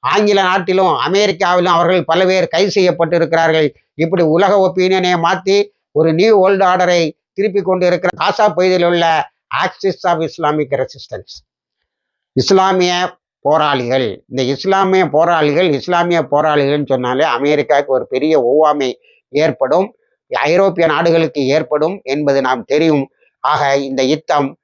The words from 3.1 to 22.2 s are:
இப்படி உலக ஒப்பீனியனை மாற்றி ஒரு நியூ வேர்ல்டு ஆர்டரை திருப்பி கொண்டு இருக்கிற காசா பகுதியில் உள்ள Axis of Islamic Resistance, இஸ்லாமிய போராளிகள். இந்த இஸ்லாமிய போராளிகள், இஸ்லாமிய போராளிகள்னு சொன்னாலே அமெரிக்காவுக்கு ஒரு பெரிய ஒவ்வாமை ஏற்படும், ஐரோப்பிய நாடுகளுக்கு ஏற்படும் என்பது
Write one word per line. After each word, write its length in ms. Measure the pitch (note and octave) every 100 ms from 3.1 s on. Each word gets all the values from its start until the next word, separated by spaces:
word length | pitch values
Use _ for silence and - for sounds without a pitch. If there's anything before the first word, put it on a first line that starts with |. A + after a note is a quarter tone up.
| F3 D#3+ E3 E3 D#3+ D3+ - _
இப்படி 300 | - D#3+ F3+
உலக 300 | E3 E3 G3 G3+
ஒப்பீனியனை 540 | F#3+ F3+ F#3 F#3+ F3+ F3+
மாற்றி 380 | E3 F3+ F#3 G3+ G3+ _ _
ஒரு 180 | D3 D#3+
நியூ 180 | D#3+ G#3+ G#3
வேர்ல்டு 280 | F#3 G3 F#3+
ஆர்டரை 360 | F3+ F3+ F3 E3 - _
திருப்பி 280 | - G#3 G3
கொண்டு 240 | F3+ F#3 F3+
இருக்கிற 260 | F3 F#3 F3+
காசா 280 | F3 G#3 G#3
பகுதியில் 400 | E3+ F#3 F#3 F3
உள்ள 180 | F3 E3+ D#3+ - _ _ B2+
Axis 440 | F#3 - G3 F3+
of 140 | F#3 E3+
Islamic 500 | D#3+ - D3+ D#3 C#3
Resistance, 600 | C#3 C3 C3 - A2 - - _ _ _ _ _ _ _ _ _ -
இஸ்லாமிய 580 | B2+ F#3+ F#3+ F#3+ F3+ F3+ F3+ - _ _ -
போராளிகள். 600 | D#3 D3+ C#3 A#2+ C3 A#2+ - _
இந்த 140 | B2+
இஸ்லாமிய 600 | B2+ C#3 F#3+ F#3+ F#3+ F#3+ E3+
போராளிகள், 600 | D3 E3 E3+ D3+ D3 F#3
இஸ்லாமிய 500 | C#3 B2+ F3 F3 E3+
போராளிகள்னு 640 | C3+ C#3+ D#3+ D3 C#3 D3 C#3+
சொன்னாலே 400 | C3 B2+ C3 D#3
அமெரிக்காவுக்கு 680 | A#2+ C#3+ C#3+ C#3 C#3+ C#3+
ஒரு 120 | C3 C3+
பெரிய 260 | B2+ D3+ D#3
ஒவ்வாமை 480 | A#2+ C#3+ D#3 D3 C3 - _ _ _
ஏற்படும், 540 | C#3 D#3 C3 C3 D#3+ G3 _ _ _ _
ஐரோப்பிய 540 | A2+ D3 F3 G3 F3+ E3
நாடுகளுக்கு 540 | D3+ E3+ E3 D#3+ D3 C3
ஏற்படும் 480 | D3 D#3 D3+ D#3 G3
என்பது 360 | - C#3+